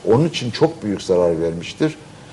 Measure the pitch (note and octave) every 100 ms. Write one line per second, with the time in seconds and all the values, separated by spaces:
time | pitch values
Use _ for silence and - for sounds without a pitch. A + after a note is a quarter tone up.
0 | - A#2 E3 - B2 - - - G#2 F#2+
1 | - F2+ F2 E2 E2 E2+ E2+ - D3+ -
2 | - - -